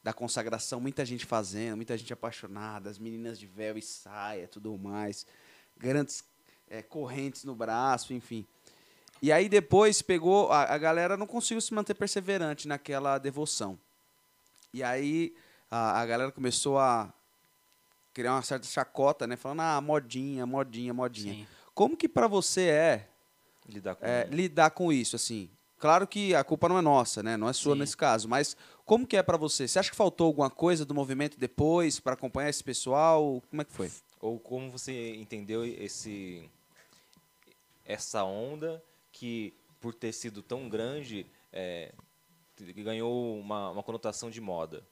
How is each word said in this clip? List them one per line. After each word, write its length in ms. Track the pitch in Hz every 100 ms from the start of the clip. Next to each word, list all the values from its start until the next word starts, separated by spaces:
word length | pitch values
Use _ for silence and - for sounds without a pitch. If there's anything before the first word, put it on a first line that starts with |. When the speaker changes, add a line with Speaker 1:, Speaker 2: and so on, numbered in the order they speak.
Speaker 1:
da 120 | 113
consagração, 640 | - 120 - 113 110 - 123
muita 260 | 131 139
gente 220 | 131 123 -
fazendo, 480 | 113 98 101 113
muita 240 | 107 113 113
gente 140 | 117
apaixonada, 760 | 120 117 117 104 101 107 107 98
as 120 | 101
meninas 360 | 113 113 117 110
de 120 | 101
véu 280 | 95 107 110
e 60 |
saia, 640 | 110 - 101 104 101 104 87
tudo 300 | 104 107 104
mais, 480 | 98 104 104 101 - _ - - _ _
grandes, 460 | 123 143 143 - - _ _ _ _
é, 140 | 110
correntes 640 | 107 160 131 139 135 127
no 100 | 139
braço, 580 | 120 113 113 131 123 -
enfim. 340 | 127 - 113 101 _ - _ _ _ - _
E 100 | 139
aí 160 | 156 202
depois 540 | 202 - 185 214 208
pegou, 480 | - 180 165 196 202
a, 100 | 147 139
a 40 | 147
galera 380 | 160 165 175 196
não 100 | 202
conseguiu 340 | 233 - 226
se 120 | -
manter 200 | 220 208
perseverante 760 | 202 196 202 185 196 160 147 151
naquela 480 | 143 - 139 139 139
devoção. 600 | 135 135 147 - 101 92 _ _ _ _ _ _ _ _ _
E 100 | 123
aí 520 | 127 127 143 160 165 - - _ _
a, 300 | 113 113 101
a 40 | 117
galera 240 | 117 131
começou 480 | 131 127 120 147 139
a 340 | 131 117 104 - _ _ _ _ _ _ _ _ _
criar 200 | - 120
uma 80 | 131
certa 240 | 127 139 -
chacota, 600 | - 131 - 139 156 117
né? 100 | 120
Falando, 240 | 135 151
"Ah, 200 | 165 151
modinha, 640 | 143 151 123 127 139 135 123
modinha, 460 | 135 135 113 123
modinha." 400 | 123 127 113 101
Speaker 2:
Sim. 120 | 104 107 - -
Speaker 1:
Como 220 | - 208 330
que 120 | 330
pra 200 | - 233
você 340 | 202 - - 180
é, 400 | 151 165 120 104 _ _ _ _ _ -
Speaker 3:
Lidar 280 | 104 98 90
com 80 | 113
Speaker 1:
é, 180 | 123 117
Speaker 3:
isso. 80 |
Speaker 1:
lidar 360 | 147 185 147 156
com 220 | - 180
isso, 240 | 143 113 117
assim? 320 | - 117 90 _ _ _
Claro 280 | 151 170 190
que 280 | 208 202
a 80 | 170
culpa 240 | 135 156 170
não 100 | 185
é 20 |
nossa, 420 | 160 139 117 -
né? 140 | 107 113
Não 120 | 110
é 40 |
sua 220 | 127 147
Speaker 2:
Sim. 60 | 143
Speaker 1:
nesse 160 | 143 -
caso, 300 | 147 113 110
mas 280 | 127 147 - - - -
como 200 | 220 254
que 100 | 202
é 60 |
pra 140 | 180 165
você? 300 | 151 - 127
Você 100 | 185
acha 120 | 190
que 60 | -
faltou 300 | 202 - 165
alguma 200 | 147 135
coisa 360 | - 165 170
do 100 | 147
movimento 440 | 147 135 135 147 -
depois 600 | 120 - 147 170 165 -
pra 140 | -
acompanhar 340 | 127 127 - 147
esse 140 | 139
pessoal? 800 | - 123 - 135 160 160 151 127 -
Como 100 | 151
é 40 |
que 80 | 147
foi? 180 | - 92 - _ _
Speaker 3:
Ou 180 | 110 113
como 320 | - 127 131
você 440 | 127 127 131 117 110
entendeu 480 | 104 110 101 110
esse, 840 | 117 - 101 - 110 101 92 87 80 _ _ _ _ _ _ _ _ _ _ _ _ _
essa 400 | - 107 - 113
onda 580 | 95 101 123 151 160 160 165 _ _
que, 400 | - 120 117 104 _ _ _
por 140 | 117
ter 180 | 113 117
sido 300 | - 117 104
tão 260 | - 123 127
grande, 580 | 107 117 147 131 104 90 _ _
é, 400 | - 90 85 80 - _ _ _ _ _ _ 90 92
ganhou 640 | 107 113 117 120 120 107
uma, 320 | 101 104 98
uma 120 | 95
conotação 480 | 101 113 110 - 117
de 100 | 113
moda, 380 | 104 87 80 78
né? 60 | -